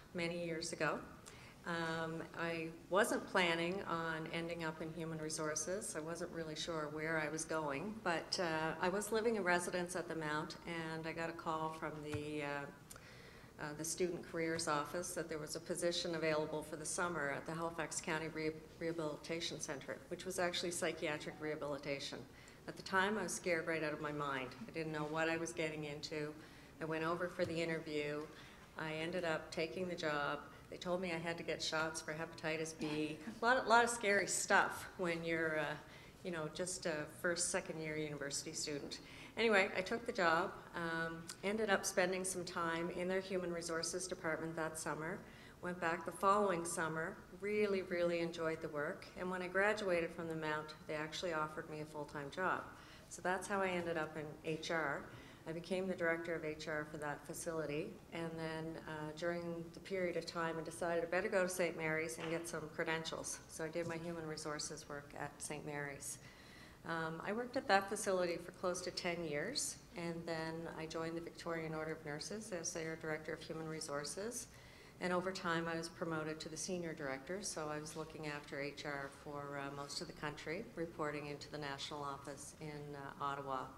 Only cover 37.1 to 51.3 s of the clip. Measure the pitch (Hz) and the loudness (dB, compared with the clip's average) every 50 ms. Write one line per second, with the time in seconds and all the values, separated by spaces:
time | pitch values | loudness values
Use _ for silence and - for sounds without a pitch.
37.1 | - - - 180 170 170 - - - 185 - - 156 160 156 156 151 156 151 151 | -6 0 2 2 2 4 2 2 2 0 0 0 -4 -4 -2 -2 0 0 0 0
38.1 | 147 139 135 143 143 - - 165 156 - - 156 147 139 - - - - - - | -2 -4 -4 -2 -4 -4 -4 -4 -4 -2 -2 -2 -2 -4 -4 -6 -8 -8 -10 -14
39.1 | - - - - - - 220 226 208 190 190 214 - 185 185 - 233 233 - - | -14 -14 -14 -8 0 4 6 8 8 8 8 6 4 0 0 0 0 -2 -2 -2
40.1 | - - 175 165 160 170 190 196 - - - - - 175 170 165 165 165 165 165 | 2 4 6 6 8 6 4 2 -2 -6 -12 -8 -4 -2 -2 0 0 0 0 0
41.1 | 165 165 170 - - - - 196 214 220 220 202 196 - - - - 202 180 180 | -2 -6 -8 -10 -8 -2 0 0 2 2 4 4 4 4 4 2 4 4 4 6
42.1 | 190 185 185 185 - 180 170 - - 180 170 165 165 165 170 180 - 175 175 180 | 4 2 0 0 0 -2 -2 -2 0 0 2 2 2 2 2 0 0 0 2 2
43.1 | 185 190 185 - 196 180 175 175 170 170 170 170 160 165 170 170 185 180 - - | 2 2 2 2 0 0 2 0 -2 -2 0 0 0 0 0 0 0 -2 -2 -2
44.1 | 180 - - 165 156 - 160 165 160 165 156 156 156 - - 165 151 151 156 165 | -4 -2 0 0 2 2 0 -2 0 0 0 0 0 -2 -2 -2 -2 0 0 -2
45.1 | 202 226 - - - - - - - - - 180 175 180 175 165 170 175 - 180 | -2 -4 -6 -12 -16 -16 -16 -16 -14 -6 -4 -4 -2 2 2 2 2 2 -2 -4
46.1 | 165 - 202 196 202 208 208 190 180 170 170 170 - 180 165 156 160 160 160 185 | -2 4 6 8 8 8 8 6 6 4 2 0 0 2 2 2 2 0 0 -2
47.1 | 220 - - - 180 180 196 202 208 214 208 202 196 190 180 - 180 170 175 170 | -2 -6 -12 -14 -12 -4 -2 2 4 4 6 6 4 2 2 2 2 4 4 6
48.1 | 175 170 170 165 165 165 160 160 160 160 165 156 151 143 147 170 190 - - - | 6 4 2 2 0 0 0 0 0 0 -2 -2 0 0 0 0 -2 -4 -8 -12
49.1 | - - 180 180 185 180 180 175 180 190 196 208 214 214 214 190 175 170 165 170 | -6 -4 -2 0 0 0 -2 2 4 6 6 6 6 4 4 4 4 4 4 2
50.1 | - - 165 165 160 160 156 151 151 151 156 156 - - - - 156 151 156 160 | -2 -4 -4 -2 -2 0 0 0 0 0 -2 -4 -10 -12 -6 -4 -2 -2 -2 -2
51.1 | 160 - 190 175 | -2 -2 -2 0